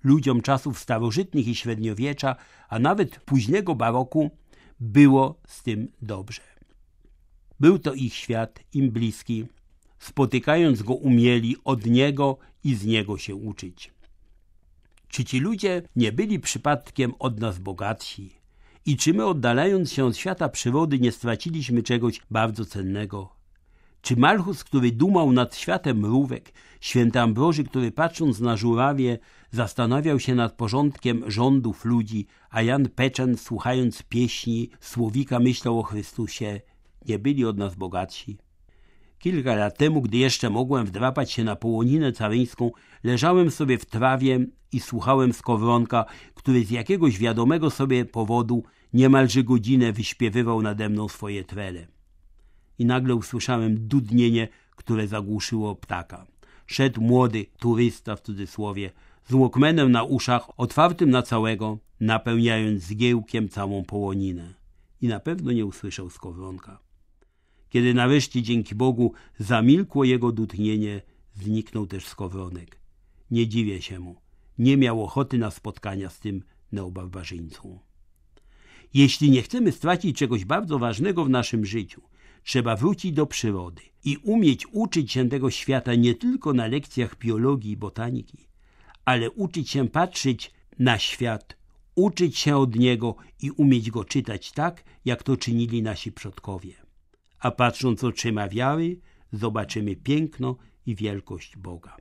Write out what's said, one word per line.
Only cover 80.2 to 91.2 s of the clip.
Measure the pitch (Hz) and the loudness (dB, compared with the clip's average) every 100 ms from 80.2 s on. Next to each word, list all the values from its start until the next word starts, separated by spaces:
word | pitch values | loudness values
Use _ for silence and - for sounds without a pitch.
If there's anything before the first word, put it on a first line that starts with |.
| 135 117 92 | -2 -2 -2
bardzo | 165 196 147 | -4 -2 -2
ważnego | 120 104 180 170 143 | -2 -2 -2 0 2
w | |
naszym | 127 117 117 101 | 0 0 -2 -2
życiu, | 113 98 - _ _ - _ | -6 -8 -16 _ _ -20 _
trzeba | - 131 117 107 | -4 -2 0 0
wrócić | 147 180 185 | 0 -2 -2
do | 151 151 | -2 -2
przyrody | - 113 98 87 85 - _ | -2 -4 -4 -8 -16 -20 _
i | 143 143 | -6 -4
umieć | - 226 175 127 - | 0 4 4 2 -4
uczyć | 208 220 170 131 | -4 -2 -2 -2
się | 131 123 | -2 0
tego | 139 127 | 0 -2
świata | - - 131 127 120 | -4 -2 -2 0 2
nie | 120 | 4
tylko | 117 240 262 156 | 2 -2 -2 0
na | 131 110 | -2 0
lekcjach | 135 143 - 117 - | -4 -6 -6 -6 -4
biologii | 117 110 123 139 107 | -4 0 0 0 -4
i | 101 | -8
botaniki, | 101 - 120 123 110 - _ _ _ _ - - - | -8 -8 -6 -6 -10 -20 _ _ _ _ -20 -6 0
ale | 123 113 | 0 0
uczyć | - 196 170 131 | -4 -6 -4 -4
się | 143 123 | -2 -2
patrzeć | 151 180 - 135 117 - _ _ - | 0 -2 -2 -2 -4 -8 _ _ -2
na | 127 110 | 0 2
świat, | - - | -2 -4